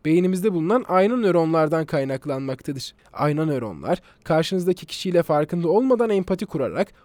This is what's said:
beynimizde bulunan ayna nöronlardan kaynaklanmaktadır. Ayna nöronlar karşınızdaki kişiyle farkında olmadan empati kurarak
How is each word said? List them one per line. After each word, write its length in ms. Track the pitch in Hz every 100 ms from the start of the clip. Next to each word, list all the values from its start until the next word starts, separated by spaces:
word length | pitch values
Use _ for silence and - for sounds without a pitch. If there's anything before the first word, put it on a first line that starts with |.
| 156
beynimizde 480 | 160 185 185 214
bulunan 320 | 175 160 240 247
ayna 280 | 185 196 247
nöronlardan 720 | 214 175 160 160 156 160 160
kaynaklanmaktadır. 1080 | 156 135 135 143 135 135 131 - 135 - - _
Ayna 320 | - 147 147 160
nöronlar 560 | 139 107 80 78 180 - _
karşınızdaki 640 | - 160 160 185 175 180 -
kişiyle 380 | - 190 175
farkında 440 | 165 151 156 175 170
olmadan 420 | 190 262 240 233
empati 360 | 202 190 190 208
kurarak 480 | 156 117 - - -